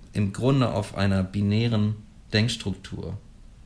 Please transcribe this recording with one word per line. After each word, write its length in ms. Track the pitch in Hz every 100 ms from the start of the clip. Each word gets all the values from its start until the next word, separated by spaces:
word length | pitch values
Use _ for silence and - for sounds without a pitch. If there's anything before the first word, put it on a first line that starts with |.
| -
im 200 | - 98
Grunde 360 | 101 123 139 113
auf 220 | 98 104 -
einer 260 | 98 95
binären 720 | 92 104 101 107 120 110 107 107 - - -
Denkstruktur 840 | 107 117 - 98 90 - - 87 98 - - - -